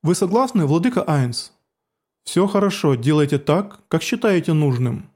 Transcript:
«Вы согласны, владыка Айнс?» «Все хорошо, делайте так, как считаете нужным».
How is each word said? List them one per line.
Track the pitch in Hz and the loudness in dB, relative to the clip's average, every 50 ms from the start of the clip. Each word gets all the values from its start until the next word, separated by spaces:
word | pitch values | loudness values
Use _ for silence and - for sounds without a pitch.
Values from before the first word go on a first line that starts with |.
| - | 0
«Вы | 156 175 | 0 0
согласны, | - 202 175 196 233 269 254 - 202 160 | 0 0 0 2 0 0 0 0 0 0
владыка | 135 151 170 175 254 247 185 - | 2 0 2 0 0 0 0 -2
Айнс?» | - 151 139 127 120 117 - - - _ _ _ _ _ _ _ _ _ _ _ _ _ _ _ | 0 0 0 0 -2 -4 -8 -12 -12 _ _ _ _ _ _ _ _ _ _ _ _ _ _ _
«Все | - - 170 190 | -4 0 0 0
хорошо, | 202 202 202 202 196 196 - - 151 135 | 2 2 0 0 0 -2 0 0 0 0
делайте | 117 117 143 151 151 147 143 151 | 2 0 2 2 2 2 2 0
так, | 139 143 - 151 180 202 202 - - _ | -2 0 0 0 0 0 -4 -12 -20 _
как | _ - 165 - | _ -4 -4 -2
считаете | - 240 233 - 220 190 170 160 - 160 | -2 -4 -2 0 2 2 2 0 0 0
нужным». | 151 151 139 127 120 127 120 - - - - _ | 2 2 2 0 0 -2 -2 -4 -6 -12 -18 _